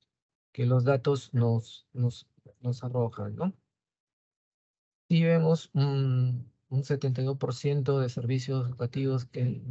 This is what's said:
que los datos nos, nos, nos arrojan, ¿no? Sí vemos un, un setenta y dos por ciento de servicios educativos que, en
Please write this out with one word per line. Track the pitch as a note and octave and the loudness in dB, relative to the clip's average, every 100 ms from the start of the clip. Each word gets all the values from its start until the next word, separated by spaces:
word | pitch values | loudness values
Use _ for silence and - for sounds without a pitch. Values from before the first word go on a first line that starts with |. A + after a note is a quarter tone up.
| _ _ _ _ _ | _ _ _ _ _
que | - B2 | -2 2
los | B2+ | 4
datos | B2 C3+ C#3+ C#3 - | 4 2 2 -2 0
nos, | B2+ A#2 A2+ A2+ - _ | 0 2 0 -4 -16 _
nos, | B2+ B2 - - _ - _ | -2 -2 -2 -14 _ -20 _
nos | B2 B2 | -6 -6
arrojan, | B2 B2 A#2 - G2+ G#2+ | -4 -2 -2 -4 -8 -4
¿no? | F3+ - _ _ _ _ _ _ _ _ _ _ _ _ _ _ _ | -4 -4 _ _ _ _ _ _ _ _ _ _ _ _ _ _ _
Sí | E3 | 4
vemos | E3 E3 D#3+ E3 - | 4 4 4 2 0
un, | - C#3 C#3 C3+ B2+ B2+ B2 - _ _ | 0 2 2 2 2 2 0 -8 _ _
un | C3 | -4
setenta | C#3 C#3+ C#3 B2+ | -2 -2 0 -2
y | C3 | -2
dos | C3+ | -2
por | - | -4
ciento | A#2+ C#3+ C#3+ C3+ C#3 | -2 0 0 2 0
de | B2 | 0
servicios | B2 A#2+ C3 B2+ C3 B2 | -2 -2 -2 -2 -2 -2
educativos | - A#2+ C#3 C3+ C3 A#2+ | -4 -4 -2 -2 -2 -4
que, | - | -4
en | B2 - B2 | -2 -2 -8